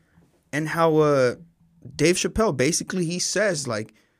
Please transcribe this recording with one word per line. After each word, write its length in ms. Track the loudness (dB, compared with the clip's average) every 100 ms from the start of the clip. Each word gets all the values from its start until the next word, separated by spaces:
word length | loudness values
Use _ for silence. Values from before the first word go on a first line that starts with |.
| _ _ _ _ -8
And 160 | -6 -4
how, 300 | 0 2 4
uh, 360 | 4 4 2 -2 -14 _ _ _ -12 0
Dave 180 | 2
Chappelle, 420 | 2 -2 0 0 2
basically, 480 | 0 -2 -4 -4
he 140 | -4 -4
says, 480 | -4 -2 -2 -2 -4
like, 260 | -6 -8 _ _ _